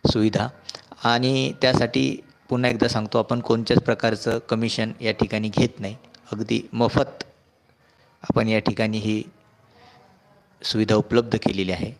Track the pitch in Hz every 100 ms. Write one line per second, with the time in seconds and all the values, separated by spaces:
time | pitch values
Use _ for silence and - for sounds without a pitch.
0 | - 110 107 104 117 - - - - -
1 | 117 120 127 135 131 - 127 131 117 131
2 | 135 - - _ _ 123 123 113 120 113
3 | 107 117 110 123 - 117 110 117 - 113
4 | 113 107 117 113 - 113 113 - 110 107
5 | 113 - - 110 107 - 120 - 98 113
6 | - - - 107 107 - - 117 117 -
7 | 135 - - _ _ _ _ _ _ _
8 | _ _ - - 110 110 107 104 110 107
9 | 107 107 - - _ _ _ _ - -
10 | _ _ _ _ _ _ - 110 107 107
11 | - 117 117 110 - 98 92 90 101